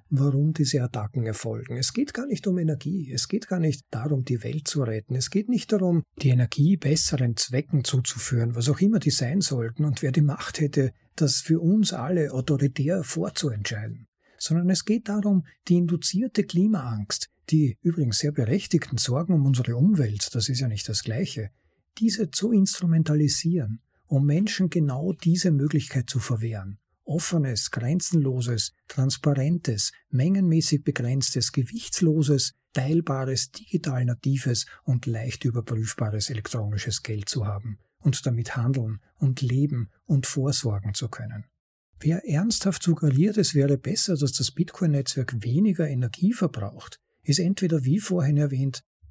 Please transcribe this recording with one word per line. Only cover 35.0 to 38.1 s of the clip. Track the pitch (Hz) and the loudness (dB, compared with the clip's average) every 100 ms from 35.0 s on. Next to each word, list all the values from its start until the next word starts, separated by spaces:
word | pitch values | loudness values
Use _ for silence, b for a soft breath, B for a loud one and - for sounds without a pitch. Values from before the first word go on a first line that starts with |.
| - | -2
leicht | 113 123 - 135 | -4 -4 -4 -2
überprüfbares | 117 110 113 110 - 110 107 - | -2 -2 -4 -4 -2 -2 -2 -2
elektronisches | 113 101 117 104 104 - 101 | -4 -6 -4 -4 -4 -4 -6
Geld | - 107 101 | -4 -6 -4
zu | - 104 | -2 -2
haben | 101 113 101 _ _ | -4 -8 -12 _ _
und | 151 | -2